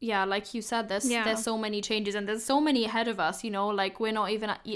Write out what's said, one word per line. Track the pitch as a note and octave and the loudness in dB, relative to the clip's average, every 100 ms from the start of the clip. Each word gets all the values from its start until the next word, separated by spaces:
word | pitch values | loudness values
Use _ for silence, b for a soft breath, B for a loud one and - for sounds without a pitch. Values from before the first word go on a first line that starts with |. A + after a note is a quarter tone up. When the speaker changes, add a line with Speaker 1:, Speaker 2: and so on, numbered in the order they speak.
Speaker 1:
yeah, | A3+ G3+ | -2 0
like | F#3+ G3+ G#3 | 2 0 -2
you | A#3 | -6
said, | - A#3 G#3 | -2 -2 -2
there's, | F#3+ C#4 | -2 0
Speaker 2:
Yeah. | A#3+ | 2
Speaker 1:
there's | A3 A3 | 2 0
so | A3+ A3 | 0 0
many | G#3+ G#3 | 0 -2
changes, | G3+ A3 G3+ | 0 0 0
and | G#3 G3+ | -2 -2
there's | A3 | -2
so | A3+ C#4 | 2 4
many | D4+ C4 | 4 4
ahead | A3 A3+ A#3 | 2 0 0
of | G3 | 0
us, | D#3+ - | 0 -2
you | A3+ | -4
know, | G3 G3+ | -2 0
like, | G3+ F#3+ F#3+ | 2 0 0
we're | A3 | -2
not | A3 G3 | 0 0
even | G#3+ G#3+ | 0 -2
at, | - - | -6 -6